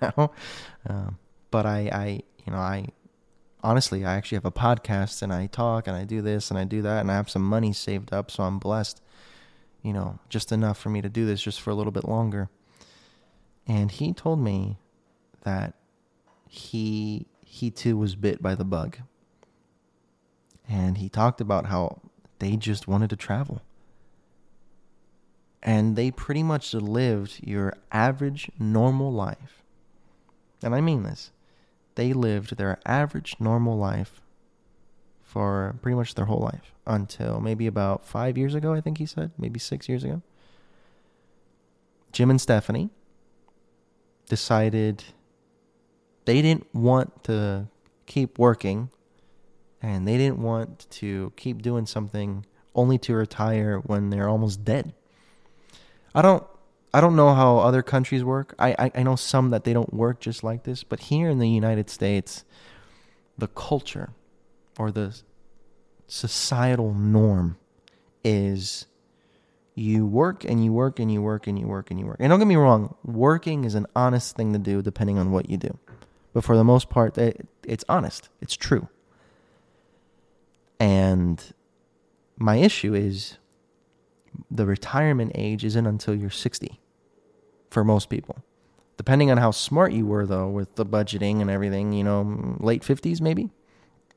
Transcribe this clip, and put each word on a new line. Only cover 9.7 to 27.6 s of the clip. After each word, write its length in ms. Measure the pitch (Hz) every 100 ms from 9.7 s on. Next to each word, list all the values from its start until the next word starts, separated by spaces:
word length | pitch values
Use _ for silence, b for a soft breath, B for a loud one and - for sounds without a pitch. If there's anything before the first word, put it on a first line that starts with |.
| b
you 100 | 110
know, 280 | 101 95 98 -
just 240 | 110 -
enough 260 | 110 107 101
for 100 | 110
me 140 | 104
to 60 | 101
do 180 | 113 110
this 160 | 101
just 180 | 107 -
for 100 | -
a 40 |
little 180 | 104 104
bit 160 | 101 -
longer. 400 | 113 110 101 98 _ b b b b b b b b b _ -
And 240 | 107 101
he 220 | - 156
told 260 | 180 165 160
me 400 | 113 98 98 101 _ _ _ _ _ _
that 320 | 101 95 104 - _ _ _ _ _ _ _
he, 800 | - - 113 110 107 107 107 - _
he 280 | _ - 117
too 240 | - 120 110
was 180 | 104
bit 260 | 98 101 -
by 140 | 95
the 100 | 92
bug. 340 | 95 82 117 - 123 _ _ _ _ _ _ _ _ _ _ _ _ _ _ _ -
And 300 | 101 92 95
he 100 | 95
talked 320 | 110 117 -
about 260 | 104 95 98
how 340 | 90 87 - - _ _ -
they 180 | 98 110
just 300 | 110 104 -
wanted 240 | 98 107
to 60 | 107
travel. 460 | - 104 143 139 - - _ _ _ _ _ _ _ - - _ _ _ _ _ _ _ _ _
And 320 | 113 110 107
they 160 | 107 127
pretty 320 | - - 147
much 320 | 160 151 -
lived 680 | 117 104 113 127 104 98 -
your 320 | - 101